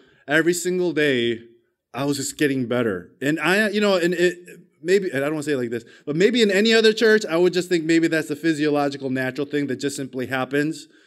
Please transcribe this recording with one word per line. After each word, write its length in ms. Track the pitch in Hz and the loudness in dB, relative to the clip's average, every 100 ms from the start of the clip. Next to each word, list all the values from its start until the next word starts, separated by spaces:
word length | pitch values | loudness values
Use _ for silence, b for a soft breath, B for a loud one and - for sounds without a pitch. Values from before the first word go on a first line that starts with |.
| b b - | b b -2
every 260 | 156 160 | 0 2
single 380 | 175 180 180 180 | 0 -2 -2 -2
day 480 | 147 151 127 117 113 - _ _ _ _ | 0 0 2 0 -4 -8 _ _ _ _
I 120 | 123 | -6
was 120 | 143 139 | -4 -4
just 220 | 127 - | -4 -2
getting 280 | 147 135 117 | 0 0 -2
better. 420 | 123 117 90 87 - | 0 0 -2 -8 -6
And 200 | 135 160 | -4 0
I, 300 | 151 196 220 | 0 2 0
you 100 | 208 | 0
know, 160 | 208 185 | 2 2
and 180 | 170 | 0
it, 240 | 175 180 175 - - - _ | 2 0 0 -14 -20 -20 _
maybe, 300 | 160 196 185 | 0 0 0
and 60 | 131 | -4
I 60 | |
don't 100 | 147 | -4
wanna 100 | 156 | -4
say 100 | 147 | -4
it 20 | 135 | -4
like 140 | 120 | -2
this, 140 | 117 - B - | -6 -10 B -6
but 80 | |
maybe 280 | 151 208 240 | 2 2 4
in 80 | 214 | 2
any 220 | 190 226 | 4 4
other 200 | 226 220 | 6 4
church, 320 | 220 226 214 196 | 4 4 4 2
I 80 | 165 | 2
would 160 | 180 | 2
just 160 | 175 175 | 2 0
think 160 | 180 | -2
maybe 220 | 156 165 160 | 2 2 2
that's 240 | 160 151 | 0 -2
a 60 | 147 | -4
physiological, 720 | 165 147 151 143 143 139 135 | -2 0 0 0 -2 -4 -6
natural 380 | 131 131 131 143 | -4 -4 -4 -4
thing 180 | 147 139 | -4 -4
that 140 | 123 | -4
just 160 | 143 143 | -4 -6
simply 300 | 131 127 117 | -10 -8 -6
happens. 600 | 131 127 143 151 151 - b | -4 -2 -2 -2 -6 -14 b